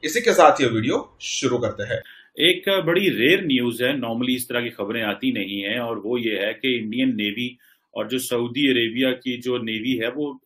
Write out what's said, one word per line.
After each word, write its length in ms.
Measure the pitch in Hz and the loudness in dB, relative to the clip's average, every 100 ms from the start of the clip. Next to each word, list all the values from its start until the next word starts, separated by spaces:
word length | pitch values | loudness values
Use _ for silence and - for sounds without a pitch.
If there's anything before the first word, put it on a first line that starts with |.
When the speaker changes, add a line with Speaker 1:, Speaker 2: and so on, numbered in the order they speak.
Speaker 1:
इसी 160 | - 208 | -2 0
के 120 | 220 | 2
साथ 280 | 185 160 143 | 8 8 8
ये 80 | 131 | 2
video 480 | 113 117 214 - _ | 2 0 -2 -4 _
शुरू 380 | - - 131 120 | -8 -2 0 0
करते 240 | 113 - | -2 -6
हैं। 200 | 101 110 - - - - | -6 -6 -8 -20 -20 2
Speaker 2:
एक 420 | 165 175 - 196 165 | 2 4 2 0 2
बड़ी 220 | 170 196 | 2 2
rare 360 | 110 123 190 | 4 4 4
news 400 | 185 131 120 117 | 2 0 0 0
है, 160 | 123 143 | -2 -2
normally 300 | 117 113 123 | -4 -2 -2
इस 180 | 127 120 | -2 -2
तरह 140 | 123 | -4
की 80 | 120 | -4
खबरें 320 | - 101 117 | -6 -4 -2
आती 300 | 110 101 131 | -2 -2 -2
नहीं 300 | 117 98 101 | -2 -4 -4
हैं, 180 | 98 117 | -4 -4
और 180 | 117 110 | -4 -6
वो 200 | 101 123 | -4 -2
ये 280 | 117 101 101 | -2 -2 -2
है 60 | |
कि 260 | 113 131 123 | -2 -2 -2
Indian 380 | 107 117 131 113 | -2 0 0 2
Navy 420 | 104 101 123 127 _ _ _ | -2 -2 -8 -8 _ _ _
और 140 | - 107 | -8 -4
जो 100 | 127 | -4
Saudi 520 | 123 120 120 120 143 | -2 -2 -2 0 2
Arabia 400 | 123 117 113 131 | 4 2 0 0
की 300 | 127 127 123 | 0 -4 -6
जो 180 | 123 123 | -2 -2
Navy 380 | 113 110 117 123 | -2 -4 -2 -2
है 140 | 113 | -2
वो 320 | 131 147 131 | -4 -6 -8